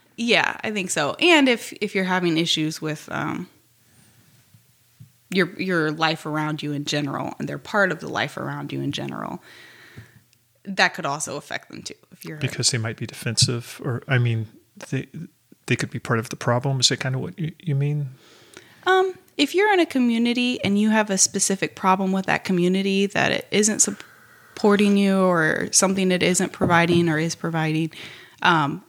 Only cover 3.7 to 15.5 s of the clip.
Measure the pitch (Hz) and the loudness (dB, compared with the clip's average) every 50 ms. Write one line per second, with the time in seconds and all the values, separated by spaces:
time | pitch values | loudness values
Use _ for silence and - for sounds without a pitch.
3.7 | _ _ _ _ _ _ _ _ _ _ _ _ _ _ _ _ _ _ _ _ | _ _ _ _ _ _ _ _ _ _ _ _ _ _ _ _ _ _ _ _
4.7 | _ _ _ _ _ - - - _ _ _ - - 190 180 175 - - 190 185 | _ _ _ _ _ -20 -20 -20 _ _ _ -4 0 0 0 0 -2 -6 -4 -2
5.7 | 185 165 156 156 151 156 160 156 160 - - 156 151 156 151 151 151 147 - 147 | 0 0 0 -2 -2 -2 -2 -2 -2 -2 -6 -6 -4 -4 -2 -4 -4 -4 -6 -6
6.7 | 147 139 143 - 147 147 147 139 147 143 135 - - - - 147 147 143 - - | -6 -4 -4 -4 -4 -2 -2 -4 -4 -6 -6 -6 -8 -8 -8 -8 -8 -10 -8 -2
7.7 | - 208 196 185 160 165 - - - 101 113 147 - - 131 139 143 143 143 143 | 0 2 2 2 0 -4 -6 -6 -4 -4 -4 -4 -6 -8 -8 -8 -8 -8 -8 -8
8.7 | 139 135 139 139 - - - 139 - 55 52 - - - - - - - - - | -6 -6 -4 -4 -4 -6 -6 -8 -8 -8 -8 -8 -10 -12 -14 -18 -20 -20 -20 -20
9.7 | - - - - - - - - _ _ _ _ _ _ _ _ _ _ - 196 | -20 -20 -20 -20 -20 -20 -20 -20 _ _ _ _ _ _ _ _ _ _ -14 -4
10.7 | 190 190 190 175 - - 165 143 139 151 - - - 147 - - - 156 - - | 0 2 2 2 0 -2 -4 -4 -4 -4 -6 -8 -8 -10 -8 -8 -10 -10 -10 -12
11.7 | - - - - - - _ _ - - - 165 160 151 139 123 - - 120 - | -16 -14 -14 -14 -16 -18 _ _ -20 -16 -14 -12 -6 -4 -4 -4 -4 -4 -6 -4
12.7 | - 117 110 117 107 - 120 110 - - - 120 113 - - - 123 117 120 - | -4 -6 -6 -6 -8 -10 -12 -12 -12 -10 -8 -6 -2 -2 -2 -2 -2 -4 -8 -12
13.7 | - - - 147 117 120 - - 135 120 120 120 117 113 107 107 - - _ _ | -14 -10 -8 -6 -6 -6 -4 -2 0 0 2 0 -2 -2 -4 -8 -12 -20 _ _
14.7 | _ - - - 139 131 - - - 156 165 - _ _ _ _ | _ -20 -12 -8 -8 -8 -8 -10 -14 -16 -16 -16 _ _ _ _